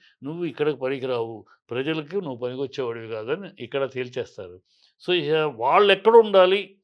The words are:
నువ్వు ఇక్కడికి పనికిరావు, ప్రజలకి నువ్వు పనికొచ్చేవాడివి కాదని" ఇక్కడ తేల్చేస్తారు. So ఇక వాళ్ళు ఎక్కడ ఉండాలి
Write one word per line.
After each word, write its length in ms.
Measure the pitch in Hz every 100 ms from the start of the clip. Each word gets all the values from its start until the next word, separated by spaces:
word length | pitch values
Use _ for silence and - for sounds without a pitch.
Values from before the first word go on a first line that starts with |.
| _ _
నువ్వు 200 | 135 170
ఇక్కడికి 340 | 170 123 151 131
పనికిరావు, 680 | 131 139 131 120 113 110 - _ _
ప్రజలకి 460 | 120 139 156 147 196
నువ్వు 200 | 165 120
పనికొచ్చేవాడివి 720 | 123 127 135 139 123 117 113
కాదని" 400 | 110 110 170 190 -
ఇక్కడ 300 | 117 139 135
తేల్చేస్తారు. 680 | 127 127 127 113 - 92 92 _ _ _ _ -
So 60 |
ఇక 180 | 180 147
వాళ్ళు 580 | 156 156 117 123 175 202
ఎక్కడ 240 | 190 220 233
ఉండాలి 580 | 214 196 180 202 185 _